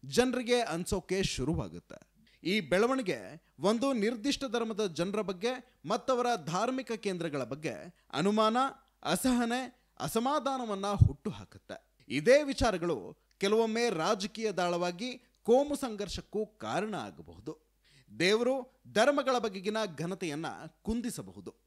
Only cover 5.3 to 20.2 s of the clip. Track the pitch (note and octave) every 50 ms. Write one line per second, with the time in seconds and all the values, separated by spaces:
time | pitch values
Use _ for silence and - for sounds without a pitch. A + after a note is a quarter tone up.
5.3 | G3+ F3+ F3+ A#3 B3+ C4 B3 _ _ _ _ D3+ G3+ A#3 A#3+ - C4 A#3+ A#3+ A#3+
6.3 | A#3+ G#3+ D#3 C3+ D#3 F3+ G#3+ A#3+ B3+ C4 C4 - A#3 G#3 - G3+ F#3 F3 E3 E3
7.3 | C#3+ C#3+ B2+ A2 B2 D3+ D#3 D#3 A2+ D#2 D#2 F3+ - _ _ _ - C3 D#3 G3
8.3 | G#3 G#3+ A3 A3 A3 B3 C4 C4+ - - _ _ _ _ - B2+ D#3+ - - C4
9.3 | B3+ A#3+ B3 A3+ A#3 B3+ C4 B3 - _ _ _ _ _ - F3 - A3+ A#3 C4
10.3 | C#4+ D4+ B3 C4+ C4+ C4 B3 A3+ G#3 G3 G3 G3+ G#3 - - - - - _ A3
11.3 | D3 G2+ F#2+ - - F#2+ _ _ G2+ - _ _ _ _ - - - C3+ D3+ F#3+
12.3 | B3+ C#4+ D4+ C#4 C4+ - C4+ A#3+ G3+ F3+ D#3+ F3 D#3+ A2+ F2 - - _ _ _
13.3 | _ _ - G3+ G#3 A3 A3+ A3+ A3 A3+ A#3+ A#3+ A#3 G#3 G#3 F#3+ A3 G3+ F#3 G#3+
14.3 | - - A3+ G#3+ G3 E3 F3+ F3 F3 F3 F3 F3 F3 F3 G#3+ B3+ B3 B3+ _ _
15.3 | _ _ _ - A#3 B3+ C#4+ D4 D4 C4+ - B3 G#3+ G3 G3+ F#3+ - - - _
16.3 | - G3+ G#3+ G#3 _ _ G#2+ G#2+ A#2 D#3 G3 A3 G#3+ E3 A#2+ G2+ F#2 - E2+ F2
17.3 | E2+ E2+ G#2 C3 D#3 - _ _ _ _ _ _ _ - _ _ G2+ G#2+ E3 F3+
18.3 | G#3 A3 A#3+ B3 C4 C4+ B3+ - _ _ _ B2 B2 G3+ A3 B3 C#4+ C#4+ C#4 B3+
19.3 | C4 B3 G#3 A3+ F#3+ G3 F#3 G#3 G#3+ A3 A3 G#3 E3 C3+ D#3 E3+ F#3+ F#3